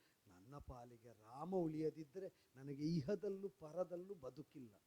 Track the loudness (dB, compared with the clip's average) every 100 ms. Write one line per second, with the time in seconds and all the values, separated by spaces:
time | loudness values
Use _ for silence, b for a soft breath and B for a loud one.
0 | b b -20 -20 -14 -12 -10 -10 -10 -16
1 | -18 -18 -14 -6 2 4 4 4 2 0
2 | -8 -6 -6 b b -10 -6 2 6 6
3 | 6 2 2 0 -4 -6 -6 0 0 0
4 | -6 -6 -8 -8 -10 -10 -14 -14